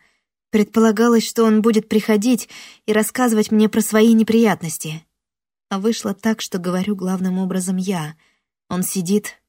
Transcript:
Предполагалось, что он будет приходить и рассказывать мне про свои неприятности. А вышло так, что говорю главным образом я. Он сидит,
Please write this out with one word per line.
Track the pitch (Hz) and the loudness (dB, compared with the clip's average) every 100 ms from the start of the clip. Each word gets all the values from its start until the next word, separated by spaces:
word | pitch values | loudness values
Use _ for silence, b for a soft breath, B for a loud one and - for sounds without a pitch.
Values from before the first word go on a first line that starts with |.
| _ _ _ _ _ | _ _ _ _ _
Предполагалось, | 214 208 233 226 208 233 226 | 0 0 2 2 4 2 2
что | - 233 | 0 0
он | 220 214 | 2 4
будет | 226 214 214 | 2 2 0
приходить | 214 - 214 240 233 - B B B | 0 2 0 2 -2 -4 B B B
и | - | -2
рассказывать | 214 214 - 247 214 214 | 0 0 0 0 0 2
мне | 214 214 | 2 2
про | 220 | 0
свои | - 214 226 | 0 4 6
неприятности. | 220 220 226 220 170 165 - 156 160 - _ _ _ _ _ - | 4 4 2 2 0 -6 -10 -10 -12 -16 _ _ _ _ _ -10
А | 196 | -4
вышло | 220 220 202 | -2 -2 -6
так, | 196 220 220 | -4 -4 -4
что | - 190 | -6 -8
говорю | 180 180 196 190 | -4 -4 -4 -4
главным | 185 185 185 185 | -4 -4 -4 -2
образом | 185 185 180 185 | -4 -4 -4 -4
я. | 185 180 151 156 _ _ _ _ - | -4 -6 -8 -14 _ _ _ _ -8
Он | 180 | -6
сидит, | 185 190 170 208 - - | -4 -4 -2 -2 -2 -12